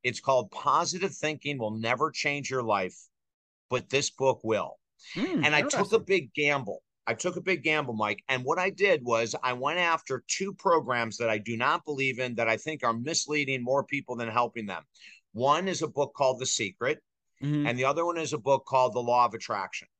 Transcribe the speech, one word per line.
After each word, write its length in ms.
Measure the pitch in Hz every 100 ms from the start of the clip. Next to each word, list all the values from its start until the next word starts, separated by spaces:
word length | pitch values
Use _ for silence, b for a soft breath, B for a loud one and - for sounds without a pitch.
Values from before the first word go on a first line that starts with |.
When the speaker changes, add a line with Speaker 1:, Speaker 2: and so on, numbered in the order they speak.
Speaker 1:
It's 180 | 127 120
called 300 | - 131 107
Positive 640 | - 135 143 170 175 180
Thinking 420 | - 151 151 143 139
Will 220 | 110 110
Never 320 | 113 123 156
Change 400 | - 151 143 131
Your 120 | 131
Life, 320 | 117 101 92 - - _ _ _ _ _ _
but 180 | 123 -
This 220 | 135 139
Book 300 | - 135 -
Will. 340 | 110 104 76 - _ _ B
Speaker 2:
Hmm, 280 | 165 302 302
Speaker 1:
And 120 | 147
I 80 | 151
took 100 | 269
a 80 | 262
Speaker 2:
interesting. 240 | - 220
Speaker 1:
big 300 | - 190 127
gamble. 480 | - 147 143 104 - _ _ -
I 80 |
took 220 | 117 180 175
a 40 |
big 220 | 170 175
gamble, 320 | 156 156 135
Mike. 280 | 110 107 104 -
And 160 | 131
what 140 | 127 196
I 100 | 185
did 320 | 175 202 160
was 320 | 120 113 117 -
I 120 | 127
went 240 | 123 135 175
after 440 | 170 160 - 131 -
two 240 | - 196
programs 640 | - 196 165 123 123 113 104
that 140 | 117
I 80 | 107
do 180 | 107 113
not 300 | 131 165 -
believe 320 | 139 135 120
in, 160 | 127
that 140 | 117 113
I 100 | 110
think 260 | 156 156
are 80 | 123
misleading 720 | 113 131 165 - 147 135 131
more 200 | 123 139
people 320 | - 143 - 120
than 120 | 113
helping 380 | 113 120 117 104
them. 160 | 85 76 B B B _
One 360 | 104 135 151 190
is 120 | 165
a 80 | 156
book 240 | 135 139
called 240 | - 131 117
The 60 | 127 -
Secret, 380 | 101 - 123 156 _ _ _ _
Speaker 2:
Mm-hmm. 240 | 143 147 147
Speaker 1:
and 120 | 123
the 80 | 131
other 180 | 147
one 140 | 170 165
is 160 | 151
a 40 | 147 120
book 160 | 135 -
called 260 | 131 127
The 80 | 113
Law 240 | 120 120
of 80 | 120
Attraction. 560 | 107 - 104 95 - -